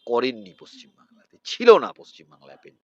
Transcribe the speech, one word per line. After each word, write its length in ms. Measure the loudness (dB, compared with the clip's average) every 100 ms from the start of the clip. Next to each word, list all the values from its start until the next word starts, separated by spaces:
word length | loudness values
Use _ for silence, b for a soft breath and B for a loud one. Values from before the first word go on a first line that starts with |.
| -6
করেননি 480 | -4 -4 -6 -16 -20
পশ্চিমবাংলায়। 440 | -20 -20 -20 _ _ _ _ _ -16
ছিল 320 | 0 4 4
না 160 | 2
পশ্চিমবাংলা 520 | -12 -20 -20 -20 -20 -20
অ্যাপি-, 380 | -20 -20 _